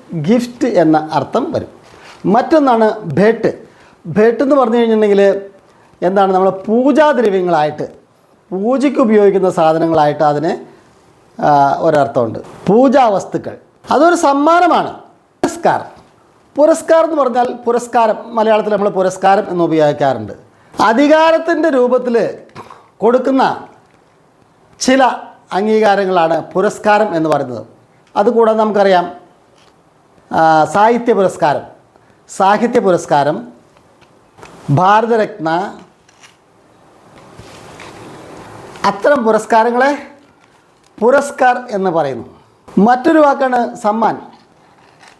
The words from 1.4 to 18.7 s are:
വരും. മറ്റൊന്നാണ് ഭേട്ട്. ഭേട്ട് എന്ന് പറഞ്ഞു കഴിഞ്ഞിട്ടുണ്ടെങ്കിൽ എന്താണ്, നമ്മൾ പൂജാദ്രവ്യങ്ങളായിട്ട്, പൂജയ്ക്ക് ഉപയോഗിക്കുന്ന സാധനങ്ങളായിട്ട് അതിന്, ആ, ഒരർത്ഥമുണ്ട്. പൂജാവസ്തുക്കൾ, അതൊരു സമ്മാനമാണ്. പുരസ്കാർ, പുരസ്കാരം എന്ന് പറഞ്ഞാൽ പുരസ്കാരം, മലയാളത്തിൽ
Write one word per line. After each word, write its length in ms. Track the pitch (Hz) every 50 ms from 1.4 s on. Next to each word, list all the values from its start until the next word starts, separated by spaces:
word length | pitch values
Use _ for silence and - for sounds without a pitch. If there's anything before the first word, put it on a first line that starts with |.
| 277 349 -
വരും. 160 | 110 92 - - - - - - - - - - - - 170 190
മറ്റൊന്നാണ് 520 | 233 262 233 330 311 285 269 240 226 220 214 - - - 165 143 151
ഭേട്ട്. 320 | 196 220 220 214 - 185 - - - - - _ - - _ _ _ 185 156
ഭേട്ട് 240 | 196 214 226 233 233 285
എന്ന് 120 | 262 294 277
പറഞ്ഞു 180 | 254 226 226 240
കഴിഞ്ഞിട്ടുണ്ടെങ്കിൽ 440 | 233 226 220 220 214 208 202 196 202 196 190 - - - - - _ _ _ _ _ _ _ _ - 175
എന്താണ്, 220 | 196 202 196 190 185
നമ്മൾ 140 | 185 190 190 185 190 -
പൂജാദ്രവ്യങ്ങളായിട്ട്, 1200 | - 214 240 254 277 262 269 311 302 285 233 240 208 190 190 180 180 170 156 151 151 147 - 143 - - - _ _ _ _ _ _ _ _ _ _
പൂജയ്ക്ക് 500 | 196 185 196 226 262 269 247 294 254 330 277
ഉപയോഗിക്കുന്ന 440 | 208 220 208 202 202 185 190 185 185 175 180
സാധനങ്ങളായിട്ട് 680 | 165 160 160 165 165 165 165 160 151 151 147 147 156 147 147
അതിന്, 200 | 147 147 170 226 - - - - - _ _ _ _ _ _ _ _ _ _ _ - - 151
ആ, 20 | 147 143 139 139 139 - -
ഒരർത്ഥമുണ്ട്. 520 | 165 151 147 139 135 - 135 120 113 107 - - - - - - -
പൂജാവസ്തുക്കൾ, 880 | 185 233 262 277 226 277 262 226 202 180 - - - 165 - 120 104 - - _ _ _ _ - 208
അതൊരു 240 | 240 302 339 349 339 330
സമ്മാനമാണ്. 640 | 285 277 277 285 311 330 349 359 339 294 214 165 120 - - - - _ _ _ _ _ _ -
പുരസ്കാർ, 380 | - - - - 185 143 113 - - - - - _ _ _ _ _ _ _ _ _ _ -
പുരസ്കാരം 520 | 294 320 320 320 320 - 330 330 320 320
എന്ന് 120 | 330 302 269
പറഞ്ഞാൽ 260 | 254 233 247 240 247 240 233 -
പുരസ്കാരം, 520 | 233 233 240 233 - - 247 226 220 202 - - - 240 226
മലയാളത്തിൽ 340 | 214 220 220 214 202 202